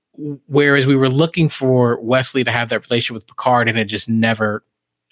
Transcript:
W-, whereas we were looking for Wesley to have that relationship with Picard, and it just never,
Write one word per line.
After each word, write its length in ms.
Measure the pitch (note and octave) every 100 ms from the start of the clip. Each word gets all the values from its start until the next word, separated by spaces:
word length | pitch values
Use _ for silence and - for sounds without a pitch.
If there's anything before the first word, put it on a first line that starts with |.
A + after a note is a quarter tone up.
| _ -
W-, 220 | D3 C#3+ -
whereas 380 | C#3+ D3 C#3 C3+
we 120 | C3+
were 120 | C3
looking 380 | C3 D#3+ F3 D#3
for 500 | - C3 B2+ A#2+ A#2
Wesley 420 | A2+ C3 C3 C3+
to 80 | A#2+
have 160 | A#2+ A#2
that 220 | A2+ -
relationship 240 | A#2+ -
with 140 | A2+ -
Picard, 420 | - B2+ B2 A#2
and 100 | A2+
it 60 | G#2
just 240 | G#2 -
never, 520 | A2+ A2+ A2 G#2+ G#2+ - _ _ _ _